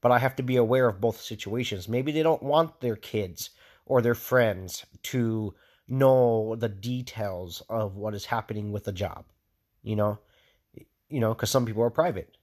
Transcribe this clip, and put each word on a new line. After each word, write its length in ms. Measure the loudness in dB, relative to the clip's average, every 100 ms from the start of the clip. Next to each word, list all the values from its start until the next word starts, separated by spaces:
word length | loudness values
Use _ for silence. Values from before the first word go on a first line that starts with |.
But 120 | 6
I 60 | 4
have 180 | 4 -2
to 60 |
be 140 | 0 2
aware 320 | 4 4 4
of 120 | 2
both 200 | -2 -2
situations. 680 | -10 -10 -6 -4 -4 -6 -4
Maybe 240 | -2 0
they 100 | 0
don't 200 | 2 2
want 380 | 2 2 2 _
their 160 | -4 -4
kids 540 | -4 -4 -4 -8 -14 _ _ _ _
or 160 | 2
their 120 | 4
friends 720 | 0 2 4 4 0 -8 -12 -16 -16
to 500 | -6 -2 0 0 -4 -8 _ _ _
know 680 | 4 6 8 6 4 0 -4
the 120 | -4
details 920 | -6 -8 -8 -8 -8 -8 -8 -10 -14 -8
of 280 | -4 -4 -4
what 180 | -8
is 120 | -8 -4
happening 460 | -6 -4 -6 -4
with 120 | -6
the 80 | -6
job, 320 | -4 -6 -6 -18 _ _ _ _ _
you 140 | -6 0
know? 220 | 0 -2 _ _ _ _ _ -20 -20 _ _
You 120 | -2
know, 140 | 0
'cause 160 | 0 0
some 140 | 0
people 180 | 0 0
are 80 | -2
private 460 | 2 -2 -2 -10 _